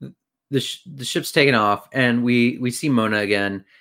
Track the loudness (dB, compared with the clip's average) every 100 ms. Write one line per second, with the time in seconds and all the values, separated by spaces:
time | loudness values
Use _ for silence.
0 | -18 -18 _ _ _ -4 -4 -8 -16 -12
1 | -8 -6 -2 2 4 4 4 0 -2 0
2 | 0 2 2 2 2 0 -4 -4 0 0
3 | 0 0 0 0 -2 -6 -12 _